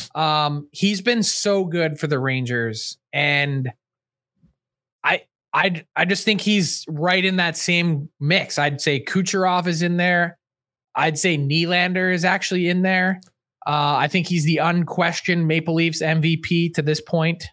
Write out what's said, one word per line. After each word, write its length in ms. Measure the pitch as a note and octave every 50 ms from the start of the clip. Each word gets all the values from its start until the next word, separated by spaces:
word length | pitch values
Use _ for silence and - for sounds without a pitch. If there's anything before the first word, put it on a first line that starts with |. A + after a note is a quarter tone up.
| - - -
Um, 540 | D3 D#3 D#3 D3+ D3+ D3+ D3 D3 D3 D3 -
he's 280 | - - F#3+ G3 G#3 F#3+
been 220 | F#3+ A#3+ A#3+ A#3
so 420 | G#3 - - - - G#3 G3+ G3 F#3+
good 360 | E3+ D#3+ E3+ E3 D#3 D3 -
for 60 | -
the 120 | D3 D3 C3
Rangers, 800 | C3 C3+ C3 C3 B2+ A#2+ B2 A#2+ A#2 A2+ A2 A2 - - - - _ _
and 580 | - C#3+ D3 C#3+ C#3+ C#3+ C#3+ C#3+ C#3 C3+ B2+ B2+ - _ _ _ _ _ _ _ _ _ _ _ _ _ _ _ _ _ _ _ _ _ _ _ _ _ -
I, 180 | D3 F3+ E3+ - _ _ _ _ _
I, 320 | - D3 E3+ G3 F3 D#3 - _ _
I 100 | - F3+
just 200 | F3+ G3 F#3+ -
think 160 | A3 G#3+ G3
he's 440 | - G#3 G#3+ G3+ F3 - - - - -
right 360 | E3 D3 D#3+ F3+ F3+ F#3+ F#3
in 120 | F#3+ F#3
that 200 | F#3 F3 E3+ D#3+
same 520 | - - - F3 E3+ E3+ E3+ D#3+ C#3+ D3 - - -
mix. 400 | C#3+ D3 F3+ F#3+ - - - -
I'd 220 | C#3+ D3 D3 C#3
say 240 | - D#3+ C#3+ C3+ C#3
Kucherov 640 | - - F#3+ F#3+ F#3 - F#3+ F#3 F#3 F3+ F3+ E3+
is 160 | F3+ E3+ D#3+
in 160 | F3 F3 F3 F3
there. 400 | F3 F3+ F3+ F3 F3 E3+ F3 _ _ _ _ _ _ _ _ _ _ _ -
I'd 240 | - C#3+ E3 D#3+ -
say 180 | - F#3 E3
Nylander 760 | D3 C#3+ C#3 D3 D#3+ E3+ E3+ F3+ F3+ F3+ F#3 F3+ F#3 F#3 F#3 F3+
is 100 | F3 E3
actually 440 | F3+ F#3 F#3+ - - F#3 F3+ F3 E3+
in 140 | F3+ F3+
there. 380 | F#3 F#3+ F#3+ F#3 F#3 F#3 F#3+ F#3 - _ _ _ _ _ _ _ -
Uh, 300 | - D3 D3 D3 C#3+ D3 C3
I 100 | C#3 D3+
think 180 | - F3+ E3
he's 180 | - F3 E3+ D3
the 140 | D#3 E3 C#3+
unquestioned 880 | D3+ E3 E3+ F3 E3 - - F3+ F3 E3+ E3 - - - F3+ F3 E3
Maple 280 | D#3 D#3+ E3 D#3+ E3 D#3+
Leafs 260 | E3 E3 E3 D#3+ D#3+
M 180 | D#3+ D#3 D#3+ D#3+
V 140 | D3+ E3 E3 D#3+
P 300 | D#3+ - F3 E3+ E3+ E3+
to 120 | E3 -
this 180 | D3 D3+ D#3 D3+
point. 440 | - - - E3 D#3+ E3 E3+ F3 - -